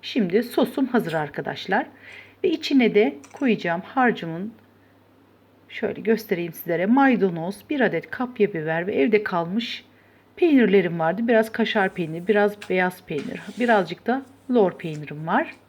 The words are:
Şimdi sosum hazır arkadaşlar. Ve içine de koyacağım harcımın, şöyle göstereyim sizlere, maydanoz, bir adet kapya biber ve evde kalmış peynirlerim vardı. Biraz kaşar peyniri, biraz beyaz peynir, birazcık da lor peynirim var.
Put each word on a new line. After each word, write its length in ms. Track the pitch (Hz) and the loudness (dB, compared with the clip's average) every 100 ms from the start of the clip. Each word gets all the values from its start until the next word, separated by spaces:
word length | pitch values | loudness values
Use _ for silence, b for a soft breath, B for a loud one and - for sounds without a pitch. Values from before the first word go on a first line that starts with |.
Şimdi 400 | - 277 185 196 | -4 -2 2 0
sosum 440 | 240 - 262 - 262 | 0 0 0 0 0
hazır 260 | 240 165 | 0 0
arkadaşlar. 720 | 160 151 - 151 147 - 202 302 B B B B B | -4 -4 -6 -8 -10 -2 -2 -2 B B B B B
Ve 60 | 381 | -2
içine 440 | 311 - 277 226 | -2 2 4 4
de 240 | 202 233 - - | 4 2 0 -16
koyacağım 480 | - 269 196 180 170 | -4 0 0 0 -4
harcımın, 720 | - - 247 233 170 165 208 - _ b b b _ _ _ _ _ _ _ | -4 2 2 2 -6 -8 -10 -14 _ b b b _ _ _ _ _ _ _
şöyle 320 | - 220 - | -6 -6 -4
göstereyim 520 | 190 220 - 175 175 | 0 -2 0 -4 -4
sizlere, 340 | 160 - 165 190 | -10 -4 -2 2
maydanoz, 800 | 262 269 226 190 165 170 202 - | 4 4 4 2 0 -8 -10 -8
bir 100 | 294 | 0
adet 300 | 214 165 - | 0 0 -6
kapya 440 | - 247 247 202 | -8 -8 0 0
biber 320 | 170 156 165 180 | 0 -4 -4 -2
ve 80 | |
evde 280 | 226 269 208 | 0 2 2
kalmış 600 | 208 180 170 202 233 - b b b b b - | 0 -4 -2 -4 -6 -10 b b b b b 0
peynirlerim 600 | 349 277 220 196 175 170 | 4 6 6 4 4 0
vardı. 300 | 160 190 233 | -2 0 2
Biraz 240 | 226 220 | 2 2
kaşar 420 | - 220 220 190 | -2 0 0 0
peyniri, 340 | 190 160 165 175 | -2 -6 -6 0
biraz 420 | 208 208 202 - | 2 2 -2 -4
beyaz 320 | 185 180 180 - | 0 0 -4 -8
peynir, 340 | 151 139 - - 202 | -8 -8 -12 -14 -4
birazcık 460 | 240 214 165 170 - | 2 2 2 -6 -4
da 160 | 262 269 _ - | -4 -6 _ 0
lor 280 | 247 190 - | 2 2 0
peynirim 480 | 165 151 147 151 160 | -10 -10 -10 -10 -2
var. 300 | 214 330 - | -2 -2 -10